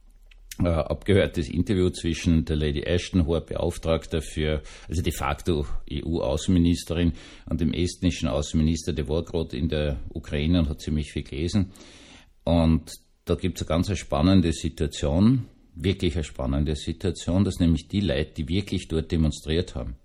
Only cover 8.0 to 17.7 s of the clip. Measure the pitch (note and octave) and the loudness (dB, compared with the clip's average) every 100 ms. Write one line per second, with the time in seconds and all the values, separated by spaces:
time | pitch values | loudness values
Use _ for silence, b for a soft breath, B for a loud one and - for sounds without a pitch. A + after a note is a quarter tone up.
8 | F2+ - D2 C2 D2+ E2 D#2 E2 - D2+ | -2 0 -2 -2 0 2 2 2 -2 -4
9 | C#2+ D#2 E2 E2+ D#2+ B1+ D#2 D#2 D2+ C#2 | -2 -2 -2 -4 -4 -2 -2 0 0 -2
10 | - - - D2+ D#2 F2 D2 D2 - D2+ | -6 -10 -6 -2 2 2 2 -2 -4 -4
11 | D2 - D2 C#2 E2+ G#2 F2+ B B B | -2 -8 -8 -4 0 0 -2 B B B
12 | B B B _ - E2 D#2+ D#2+ - - | B B B _ 2 4 6 4 0 -18
13 | _ _ - E2+ F#2 - - E2 F2+ F2 | _ _ -4 -2 -2 -4 -2 0 0 -2
14 | - C#2+ F#2 G2 E2 D#2 D2+ - D2+ - | -2 2 6 6 4 0 -4 -2 -4 0
15 | D2 D#2 G#2+ C3 A2 - _ - D#2 F2+ | 0 4 4 4 -2 -16 _ -4 -2 0
16 | F2+ E2+ D#2 - C2 C#2 D2+ D2+ - D#2+ | 0 -2 -6 -6 -2 0 0 -2 -6 -4
17 | F#2 - - F2+ G2 F#2 E2+ | -4 -4 -2 2 2 2 2